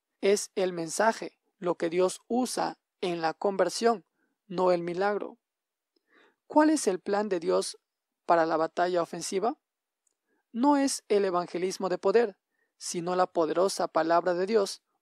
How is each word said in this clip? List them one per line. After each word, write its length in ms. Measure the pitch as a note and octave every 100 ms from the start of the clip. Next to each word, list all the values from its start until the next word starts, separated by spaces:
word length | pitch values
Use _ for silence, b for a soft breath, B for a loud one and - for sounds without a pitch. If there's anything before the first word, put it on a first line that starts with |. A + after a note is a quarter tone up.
| _ _
Es 300 | G3 G3+ - -
el 160 | F#3
mensaje, 680 | F3 D#3+ - A3 A3 E3+ _ _ _
lo 180 | F3 E3
que 120 | E3+
Dios 320 | F3 F#3 - -
usa 540 | A#3+ B3 - E3+ E3 _ _
en 200 | F#3 E3+
la 140 | D#3+
conversión, 720 | - G3+ F#3+ F3 - A3+ F3 _ _ _ _ _
no 240 | F3+ F#3
el 100 | F3
milagro. 560 | E3+ F3 G3+ G3+ - - _ _ _ _ _ _ b b b b _
¿Cuál 220 | D4+ D#4
es 180 | D#4 G#3+
el 100 | F3+
plan 300 | - G3+ G#3+
de 100 | F3+
Dios 400 | F3 F#3 F#3+ - _ _ _ _ -
para 200 | E3+ E3
la 100 | D#3+
batalla 440 | D#3+ - F3+ F3
ofensiva? 580 | D#3+ F3 - G3 A3 D#4 _ _ _ _ _ _ _ _ _
No 260 | A#3 C#4+ C#4+
es 280 | C#4 - -
el 160 | G#3
evangelismo 640 | G3 F3 F3+ F3 F#3 - F#3
de 100 | F3
poder, 380 | G3 G#3+ A3 - _ _ _ _
sino 360 | - F3+ E3+
la 140 | F3+ F#3
poderosa 580 | F3 D#3+ E3+ F#3+ - E3+
palabra 480 | D#3+ D#3+ E3+ F3
de 120 | F3 F#3+
Dios 360 | A3 G3 - _ _